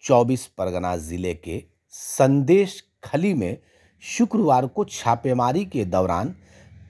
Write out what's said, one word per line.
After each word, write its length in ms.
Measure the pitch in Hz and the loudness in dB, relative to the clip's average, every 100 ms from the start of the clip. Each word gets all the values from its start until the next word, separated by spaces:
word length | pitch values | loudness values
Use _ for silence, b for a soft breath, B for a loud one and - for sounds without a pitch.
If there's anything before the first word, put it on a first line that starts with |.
चौबीस 460 | - 123 120 127 - | 2 4 4 0 -6
परगना 500 | - 92 87 90 87 | -6 -4 -2 -4 -4
जिले 380 | 80 87 90 | -6 -6 -6
के 300 | 82 85 90 - _ _ | -6 -8 -10 -12 _ _
संदेश 920 | - - - 135 139 135 190 190 - - _ | -16 -8 2 4 4 4 4 2 -4 -20 _
खली 300 | - 147 202 | -6 -2 0
में 240 | 151 90 117 b b b b | 0 -2 -6 b b b b
शुक्रवार 680 | - - 240 226 156 127 127 | -12 -2 -2 2 2 2 2
को 180 | - | -4
छापेमारी 800 | 208 - 120 120 135 127 123 156 | -6 -4 -2 0 0 0 0 0
के 200 | 135 135 | -2 -4
दौरान 440 | 95 92 92 87 131 185 b b b b - | -2 0 0 -2 -4 -8 b b b b 4